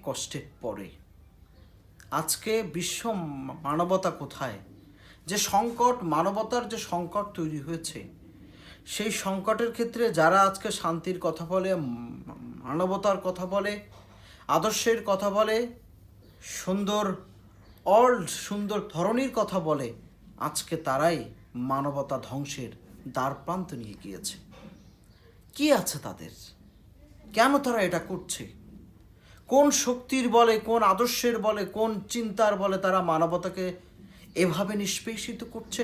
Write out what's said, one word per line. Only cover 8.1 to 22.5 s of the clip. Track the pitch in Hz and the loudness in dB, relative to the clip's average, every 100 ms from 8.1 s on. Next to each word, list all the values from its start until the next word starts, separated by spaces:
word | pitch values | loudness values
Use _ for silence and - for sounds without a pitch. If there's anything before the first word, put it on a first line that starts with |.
| - - - - - - - - | -20 -20 -20 -20 -20 -20 -20 -10
সেই | - 214 208 | -4 -4 -2
সংকটের | 196 190 196 214 233 | -2 -2 0 0 0
ক্ষেত্রে | 233 233 233 226 160 | -2 -4 0 2 6
যারা | 160 196 196 | 6 8 6
আজকে | 190 214 - | 4 -6 -2
শান্তির | 170 165 185 175 | -2 -2 -4 -2
কথা | 170 160 165 | -2 -4 -2
বলে, | 185 190 175 131 117 120 131 131 - - - 123 | 0 0 0 -2 -6 -8 -12 -14 -16 -14 -12 -6
মানবতার | 156 185 196 202 190 | -2 0 2 0 0
কথা | 185 180 180 | -2 -4 -2
বলে, | 196 202 208 - - - - - - - | -2 -2 -6 -14 -20 -20 -20 -20 -12 0
আদর্শের | 156 214 214 233 226 214 | 2 2 2 2 2 2
কথা | 190 202 202 | 0 2 2
বলে, | 214 220 240 - - - - - - - - - | 2 2 0 -8 -20 -20 -20 -20 -20 -20 -12 -8
সুন্দর | 180 196 202 208 202 190 - - - - - - | -2 -2 0 0 0 -4 -10 -20 -20 -20 -20 -6
ওয়ার্ল্ড, | 170 208 254 233 156 - - | 6 8 8 4 0 -8 -6
সুন্দর | 208 202 208 - | -4 -2 -2 -4
ধরনের | 156 190 247 262 233 | 0 2 2 2 0
কথা | 202 185 156 | 0 0 0
বলে, | 143 120 - - - - - 143 | 0 -2 -8 -20 -20 -20 -6 -6
আজকে | - - 160 139 | -4 -4 -4 0
তারাই | 135 165 156 107 - - 123 127 | 2 4 2 -6 -16 -14 -6 -2
মানবতা | 135 143 143 139 131 - | 0 0 -2 -4 -6 -6
ধ্বংসের | 139 143 | -8 -8